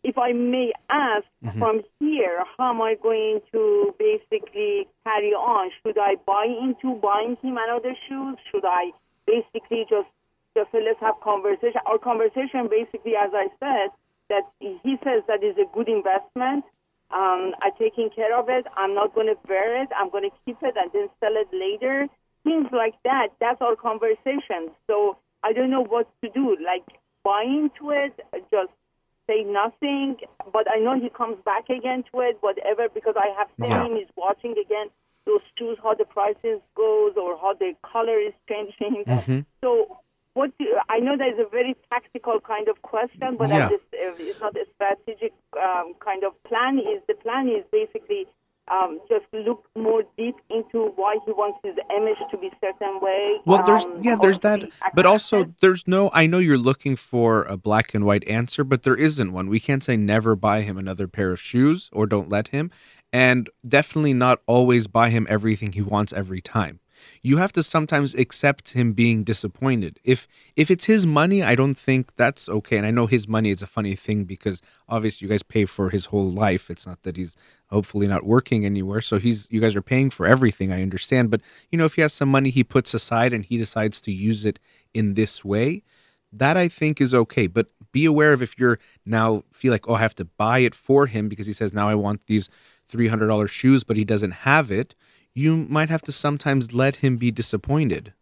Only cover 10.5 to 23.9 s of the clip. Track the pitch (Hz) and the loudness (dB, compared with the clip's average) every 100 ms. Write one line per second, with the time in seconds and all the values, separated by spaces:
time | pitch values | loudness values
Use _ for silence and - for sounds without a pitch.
10.5 | 220 208 226 220 226 220 220 214 202 196 | -4 0 -2 -2 -2 -2 -2 -2 -2 0
11.5 | 190 240 226 - 214 247 226 226 262 269 | 0 -2 -2 -2 -2 0 0 0 0 -4
12.5 | 262 233 214 233 226 226 214 403 202 190 | -4 -2 -2 -2 -10 -4 0 0 0 -4
13.5 | _ 277 240 196 _ _ _ _ 202 202 | _ -4 -2 -2 _ _ _ _ -4 -4
14.5 | _ 202 185 262 262 269 233 208 208 208 | _ -14 -8 -6 -4 -2 -2 0 -2 0
15.5 | 196 190 214 233 214 190 190 - 247 254 | 0 -2 -2 -2 -2 0 -2 -2 -6 -2
16.5 | 285 - _ _ _ _ 185 190 180 190 | -4 -6 _ _ _ _ -2 0 0 -2
17.5 | - 196 196 220 - 226 220 220 233 240 | -2 -4 0 -4 -2 -6 -2 0 0 0
18.5 | 254 247 - 196 202 208 220 220 208 - | -2 -2 -4 -2 0 0 0 -2 -2 -2
19.5 | 190 214 240 269 - 190 202 196 _ - | -2 0 -2 -4 -4 -4 -4 -6 _ -12
20.5 | 226 262 220 175 202 202 _ 220 220 208 | -6 -6 -4 -4 -4 -6 _ -2 -2 -2
21.5 | 370 190 214 254 269 285 _ _ _ 302 | -4 -6 -4 -4 -2 -4 _ _ _ -2
22.5 | 320 262 247 220 - 247 269 214 _ 233 | 0 0 0 -2 -2 -2 0 -2 _ -2
23.5 | 247 240 220 233 | 0 0 0 -4